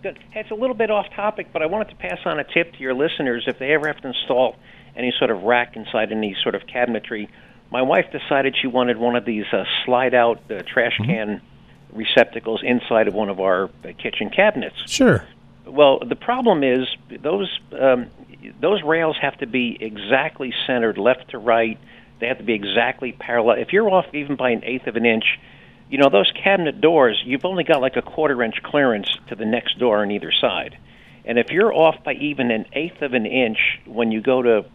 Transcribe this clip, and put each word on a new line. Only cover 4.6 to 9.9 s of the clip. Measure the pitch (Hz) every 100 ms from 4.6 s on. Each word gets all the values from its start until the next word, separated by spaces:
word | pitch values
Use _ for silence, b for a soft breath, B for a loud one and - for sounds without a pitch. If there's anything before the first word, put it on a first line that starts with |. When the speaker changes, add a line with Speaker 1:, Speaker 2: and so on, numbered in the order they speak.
| B B B -
Speaker 1:
any | 123 120
sort | 123
of | 104
rack | 101 120 120 113
inside | 104 117 110
any | 107 107 95
sort | 117
of | 98 -
cabinetry. | 123 120 110 - 110 104 B B B B
My | 120
wife | 131 185 165
decided | 143 - 139 135 131
she | 135
wanted | 123 123 113
one | 117 120
of |
these, | 113 107 101
uh, | 110 92 -
slide-out, | -